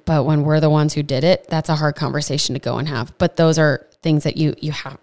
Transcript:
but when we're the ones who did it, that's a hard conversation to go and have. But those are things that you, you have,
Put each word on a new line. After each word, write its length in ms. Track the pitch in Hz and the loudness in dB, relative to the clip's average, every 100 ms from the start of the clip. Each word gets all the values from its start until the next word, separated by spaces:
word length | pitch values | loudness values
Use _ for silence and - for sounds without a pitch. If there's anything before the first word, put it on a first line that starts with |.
but 220 | - 160 135 | -2 0 2
when 180 | 156 | 2
we're 160 | 147 156 | 2 2
the 100 | 156 | 4
ones 240 | 151 147 | 4 2
who 100 | 151 | 0
did 200 | 147 131 | -2 0
it, 240 | 156 185 - | 2 0 0
that's 220 | 160 156 | -4 -2
a 60 | 151 | -2
hard 200 | 151 143 | -2 -2
conversation 580 | 143 135 147 139 - | -4 -4 -4 -4 -4
to 60 | 127 | -4
go 200 | - 120 | -4 -4
and 80 | 147 | -4
have. 300 | 131 120 - | -4 -6 -2
But 200 | 175 - | -2 2
those 200 | 165 160 | 2 4
are 300 | 156 139 - _ | 2 0 -6 _
things 220 | 165 151 | 0 0
that 120 | 147 - | 0 -2
you, 200 | 156 - | -2 -2
you 120 | 151 | -6
have, 240 | 147 135 135 | -8 -12 -14